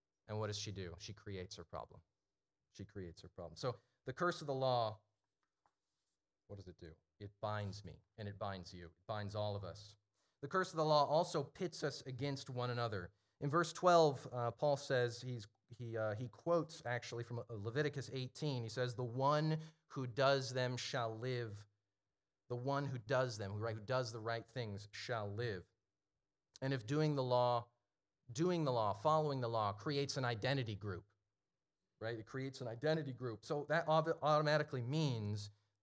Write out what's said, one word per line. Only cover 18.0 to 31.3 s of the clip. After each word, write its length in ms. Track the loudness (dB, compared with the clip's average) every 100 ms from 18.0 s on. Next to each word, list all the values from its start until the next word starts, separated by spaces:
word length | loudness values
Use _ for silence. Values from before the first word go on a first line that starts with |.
| -6
eighteen. 500 | -6 -6 -4 -2 -2
He 60 | -2
says, 260 | -2 -2
"The 80 | -2
one 560 | -4 0 4 4 4 2 -2 -16 _
who 180 | -6 -4
does 460 | 4 6 6 2
them 240 | 0 0 0
shall 420 | -2 -2 -2 -2
live." 460 | -4 -2 -4 -8 -14 _ _ _ _ _ _ _ -8
The 80 | -4
one 280 | 0 0
who 140 | 0 -2
does 400 | 0 2 2 0
them, 200 | -4 -2
right, 160 | -2
"who 60 | -4
does 320 | -2 0 0
the 60 | -4
right 260 | -4 -4 -4
things 340 | -6 -4 -6 -10
shall 420 | -10 -4 -2 -2
live." 320 | -2 -2 -4 -8 _ _ _ _ _ _ _ _ -6
And 120 | -2
if 120 | -2 0
doing 280 | 2 2
the 80 | 2
law, 440 | 4 4 6 2 -2 _ _ _ _ _ -10
doing 320 | 0 2 4
the 80 | 2
law, 200 | 2 2
following 480 | 2 4 4 4 0
the 80 | 0
law 240 | 0 0
creates 440 | -2 -2 0 0 0
an 80 |
identity 500 | 0 0 0 0 0
group, 300 | -4 -4 -6 -8 _ _